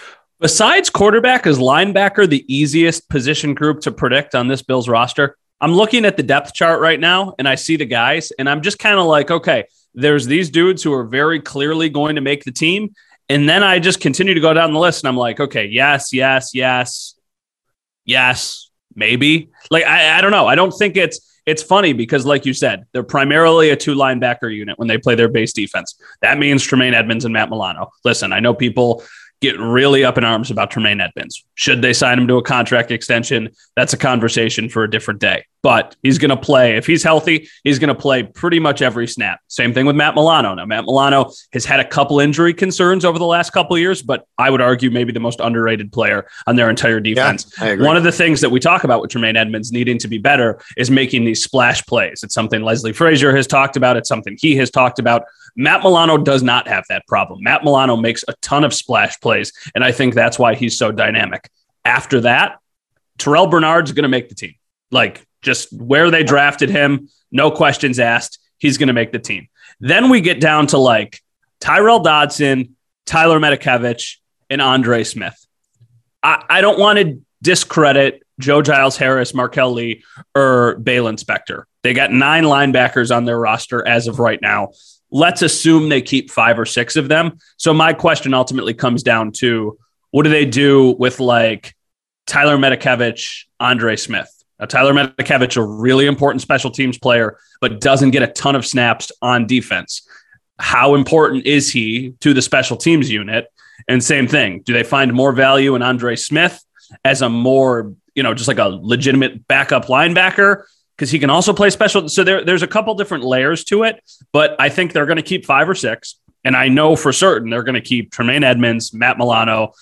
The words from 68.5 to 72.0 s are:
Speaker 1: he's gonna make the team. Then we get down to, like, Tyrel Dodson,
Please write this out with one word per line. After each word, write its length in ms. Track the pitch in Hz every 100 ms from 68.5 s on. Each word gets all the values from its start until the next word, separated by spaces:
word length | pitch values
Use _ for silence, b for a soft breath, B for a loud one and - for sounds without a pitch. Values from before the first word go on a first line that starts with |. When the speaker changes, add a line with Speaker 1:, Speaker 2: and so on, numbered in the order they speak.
| _
Speaker 1:
he's 180 | 147 135
gonna 160 | 135
make 180 | 120 110
the 80 | 117
team. 300 | - 98 - _ b b
Then 260 | 123 190 262
we 140 | 247
get 180 | 170 127
down 280 | 156 151 147
to, 100 | 139
like, 440 | 127 110 107 - _ _ _ -
Tyrel 400 | - 170 214
Dodson, 760 | 233